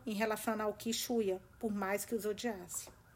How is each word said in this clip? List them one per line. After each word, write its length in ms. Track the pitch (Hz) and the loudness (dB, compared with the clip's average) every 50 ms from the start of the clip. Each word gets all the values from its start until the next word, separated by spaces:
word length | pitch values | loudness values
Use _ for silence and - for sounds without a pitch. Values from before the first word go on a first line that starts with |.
| - | -4
em 80 | 233 214 | -2 0
relação 400 | 196 226 220 214 214 - 233 220 | 2 2 2 2 2 0 0 0
ao 40 | |
Naoki 340 | 214 214 208 208 - - 226 | 2 0 0 -2 0 -2 -2
e 20 | 226 | 0
Shuya, 480 | - - - 247 233 214 190 185 190 - - - - | 0 0 2 2 4 4 4 2 0 -2 -10 -8 -4
por 140 | - 220 202 | -2 -2 0
mais 320 | 202 196 190 202 202 - | 0 2 2 2 0 0
que 100 | - 240 | -2 -2
os 80 | 214 185 | -2 0
odiasse. 640 | 214 208 196 - 240 208 185 180 - - - - - - - - - - | -2 -2 -2 -2 -2 -4 -4 -6 -8 -8 -8 -8 -10 -14 -20 -20 -20 -18